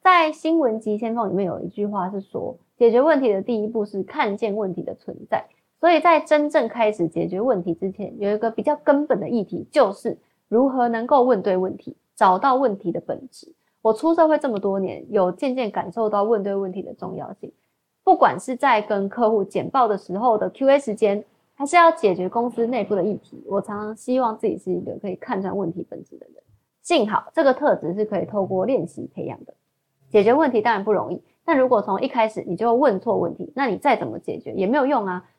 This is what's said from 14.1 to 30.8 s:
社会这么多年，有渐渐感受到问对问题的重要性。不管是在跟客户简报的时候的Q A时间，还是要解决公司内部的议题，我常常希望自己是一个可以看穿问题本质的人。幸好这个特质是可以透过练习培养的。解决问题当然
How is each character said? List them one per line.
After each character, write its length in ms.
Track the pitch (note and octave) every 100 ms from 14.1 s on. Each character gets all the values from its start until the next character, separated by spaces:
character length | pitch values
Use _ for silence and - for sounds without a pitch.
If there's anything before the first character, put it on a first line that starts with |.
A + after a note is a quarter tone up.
社 140 | E4 D#4+
会 100 | D4+
这 100 | D4
么 80 | G#3
多 220 | G3 G3
年， 260 | F#3 F2 -
有 220 | G3+ F#3
渐 200 | F3+ C#4+
渐 160 | B3+ A3+
感 220 | - G3
受 180 | G3+ A3
到 140 | G#3
问 220 | G3+ A3+
对 100 | G3
问 160 | G3 F#3+
题 100 | F#3+
的 140 | -
重 220 | - F3 -
要 160 | - G3
性。 120 | - _ _ _ _ _
不 120 | - F4+
管 220 | A3+ C3+
是 160 | -
在 260 | B3+ C#4 A3
跟 280 | G#3+ G#3 G3
客 200 | A#3 A3
户 100 | A3
简 260 | G3+ - -
报 200 | C#4 A#3
的 100 | G3
时 180 | - F#3
候 220 | B3 G#3+
的 100 | F#3
Q 180 | - C4+
A 100 | C#4
时 160 | C#4
间， 300 | G#3 G#3+ G3+ - _ _
还 120 | _ C#4+
是 80 |
要 160 | F4 E4+
解 240 | E4 G#3
决 140 | F3 F#3
公 200 | A#3 A#3+
司 200 | A#3 A#3
内 160 | B3
部 100 | G3+
的 80 | G#3
议 120 | F#3
题， 280 | G3+ _ - -
我 120 | G3
常 160 | G3 G#3
常 160 | G#3+ A3
希 240 | - B3+
望 180 | A#3+ G#3+
自 80 | G3+
己 100 | E3
是 140 | -
一 100 | F3+
个 120 | - -
可 60 | G3+
以 80 | F#3
看 260 | - G#3
穿 140 | F#3+ F#3+
问 160 | G3
题 120 | F#3 -
本 100 | -
质 120 | - -
的 80 | -
人。 100 | - _ _ _ _
幸 260 | - E4+ G#3+
好 220 | G3+ -
这 120 | -
个 100 | C#4
特 220 | B3+ C#4+ A3
质 180 | D3+
是 100 | F#3+
可 160 | G#3+ G3
以 40 |
透 200 | F3 G#3
过 220 | F#3 F#3+ F#3+
练 180 | C4
习 240 | C3+ - -
培 120 | - -
养 120 | -
的。 100 | - _ _ _ _ _ _
解 140 | G#3
决 100 | G3+
问 160 | C4+ D#4
题 100 | A#3+
当 140 | A3+
然 80 | G#3+